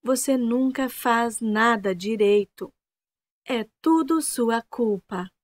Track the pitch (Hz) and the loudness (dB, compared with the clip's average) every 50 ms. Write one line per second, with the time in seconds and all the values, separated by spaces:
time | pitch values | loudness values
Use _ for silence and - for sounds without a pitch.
0 | _ 233 262 247 - - 269 254 240 226 233 254 262 262 254 - 269 247 - - | _ 0 -2 0 2 0 0 0 2 0 2 2 0 0 0 -2 -4 -6 -6 -4
1 | - 254 233 233 233 233 220 - 233 220 208 214 226 233 233 214 190 202 190 175 | -2 0 0 2 0 -2 -4 -4 -4 -2 0 2 4 2 2 2 0 -2 -4 -2
2 | 185 208 226 208 208 202 208 208 202 _ _ - 190 - _ _ _ _ _ _ | -4 -4 0 2 4 4 4 2 2 _ _ -14 -14 -14 _ _ _ _ _ _
3 | _ _ _ _ _ _ _ _ _ - 262 233 214 _ _ _ - 320 320 320 | _ _ _ _ _ _ _ _ _ -4 -4 -4 -4 _ _ _ 2 2 2 2
4 | 311 269 330 320 302 - - - 240 226 226 226 - _ - - 240 220 208 185 | 2 0 0 -2 -2 -4 -2 -2 0 0 0 -2 -4 _ -4 -2 0 0 0 -2
5 | _ _ 214 180 180 185 _ _ | _ _ -8 -8 -8 -8 _ _